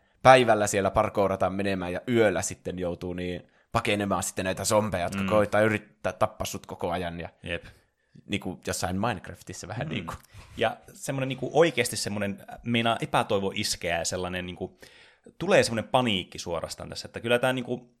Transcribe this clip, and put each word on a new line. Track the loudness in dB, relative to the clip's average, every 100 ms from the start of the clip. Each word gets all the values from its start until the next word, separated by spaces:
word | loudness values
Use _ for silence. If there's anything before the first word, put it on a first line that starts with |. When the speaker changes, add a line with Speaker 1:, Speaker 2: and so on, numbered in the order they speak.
| _ _
Speaker 1:
päivällä | 8 10 8 4 4
siellä | 2 2
parkourataan | 2 2 2 2 2 0
menemään | 0 -2 -2 -4
ja | -6 0
yöllä | 4 4 4
sitten | -4 -6 -10 -6
joutuu | -4 -4 -8
niin | -6 -6 -8 -12 _ _
pakenemaan | -4 0 0 0 -2
sitten | -2 -4
näitä | -4 -2
zombeja, | 2 2 2 -2
jotka | -2 -2
Speaker 2:
Mm. | 2
Speaker 1:
koittaa | 2 4 4
yrittää | 4 2 -4 _ -6
tappaa | 0 -2 -2 -10
sut | -10 -12
koko | -8 -4
ajan. | -4 -4 -8
Ja | -12 _
Speaker 2:
Jep. | -8 -8 -8 -20 _ _ _ -20 -8
Speaker 1:
niinku | -6 -6 -8 -6
jossain | -4 -4 -2
Minecraftissa | -2 -4 -10 -18 -16 -14 -10
vähän | -8 -6
Speaker 2:
Mm. |
Speaker 1:
niinku. | -6 -8 -12 -16 -20 -12 -2
Speaker 2:
Ja | -2 -2 -16
semmonen | -14 -8 -4 -4
niinku | -4 0
oikeesti | 4 4 4 -2 -2
semmonen, | -4 -4 -4 -6 -12 -12
meinaa | -2 0 2 0
epätoivo | 0 -2 2 0 0
iskeä | -2 -4 -4 -2 -2
ja |
sellainen | -2 -4 -4 -4 -6
niinku, | -8 -10 -12 -20 -20 -20 _ -18 -6
tulee | 2 4
semmonen | 4 0 0
paniikki | 0 2 0 -4 -10
suorastaan | -6 -6 -6 -10 -12
tässä. | -12 -12
Että | -6
kyllä | 0 2
tää | 2
niinku | -2 -4 -8 -10 _